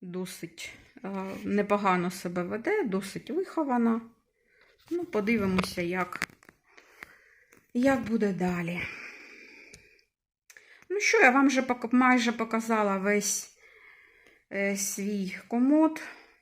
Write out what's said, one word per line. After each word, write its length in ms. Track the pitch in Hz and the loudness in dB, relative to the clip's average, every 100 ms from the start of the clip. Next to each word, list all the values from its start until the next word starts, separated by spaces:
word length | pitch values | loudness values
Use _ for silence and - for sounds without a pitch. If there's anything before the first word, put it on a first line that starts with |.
досить, 720 | 185 180 185 - 170 - - - - - | -12 -10 -10 -10 -14 -14 -16 -16 -20 -14
е, 60 | 190 196 190 196 | -10 -8 -8 -8
непогано 680 | 202 202 202 202 202 180 175 | -2 0 2 2 4 2 0
себе 320 | 180 180 175 | -4 -6 -6
веде, 400 | 175 214 233 427 | -4 -4 -2 0
досить 460 | 269 190 196 - - | 0 -2 -6 -10 -6
вихована. 720 | 302 381 - 285 247 233 226 226 _ _ _ _ _ _ _ - | -6 -4 -2 0 2 2 2 -4 _ _ _ _ _ _ _ -8
Ну, 160 | 339 339 | -6 -4
подивимося, 760 | 214 202 226 196 185 185 - | -2 0 0 2 0 -2 -4
як, 460 | 175 185 180 - - _ - _ _ _ - _ - - _ _ _ _ _ | -4 -4 -6 -6 -10 _ -20 _ _ _ -20 _ -20 -20 _ _ _ _ _
як 280 | 240 269 269 | 0 2 2
буде 320 | 208 226 208 | 0 0 0
далі. 480 | 175 180 175 170 175 - - - - - - - - - - _ _ _ _ _ _ _ - - - - | 0 -2 -2 -4 -6 -8 -10 -16 -18 -20 -20 -20 -20 -20 -20 _ _ _ _ _ _ _ -20 -20 -20 -6
Ну 100 | 392 | -2
що, 220 | 415 453 | 2 6
я 100 | 254 | 6
вам 160 | 262 277 | 6 4
вже 140 | 254 | 4
пок-, 320 | 254 247 233 | 0 -2 2
майже 380 | 247 254 254 226 | 4 6 4 2
показала 680 | 233 226 226 226 220 208 190 | 0 -2 -2 0 0 0 0
весь, 600 | 196 208 208 - - _ - _ - - _ _ _ _ - | 0 0 0 -4 -8 _ -20 _ -20 -20 _ _ _ _ -10
е, 240 | 196 196 196 | -4 -2 -2
свій 640 | - - 196 202 185 180 - | -4 -4 -4 -4 -4 -8 -4
комод, 540 | 233 262 302 320 311 - - - _ | 0 4 6 4 2 -12 -16 -20 _